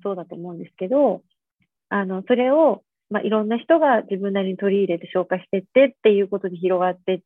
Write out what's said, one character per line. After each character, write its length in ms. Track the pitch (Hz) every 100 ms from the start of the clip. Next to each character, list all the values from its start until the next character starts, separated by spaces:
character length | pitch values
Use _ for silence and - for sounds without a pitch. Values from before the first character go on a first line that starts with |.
そ 100 | 202
う 20 | 185
だ 100 | 170
と 100 | 170
思 160 | 175
う 20 |
ん 40 | 170
で 100 | 170
す 60 | -
け 100 | 185
ど、 340 | 269 262 180 _ _ _ _ _ _ -
あ 160 | 202 190
の、 180 | 190 190
そ 80 | 247
れ 160 | 254
を、 320 | 294 311 196 _ _ -
ま 100 | 208
あ、 40 |
い 60 | 214
ろ 140 | 214
ん 40 | 214
な 100 | 233
人 220 | - 330
が 220 | 302 220
自 160 | - 190
分 160 | 196
な 80 | 196
り 100 | 190
に 60 | 185
取 200 | 202 196
り 60 |
入 100 | 190
れ 60 | 170
て 80 | -
消 180 | 185 180
化 120 | 185
し 80 | -
て 100 | 196
っ 40 | 185
て 120 | 254 269
っ 60 | -
て 100 | 220
い 100 | 202
う 60 | 196
こ 120 | 196
と 100 | 190
で 80 | 175
広 220 | 180 180
が 100 | 180
っ 60 | 180
て 200 | -
っ 40 | 185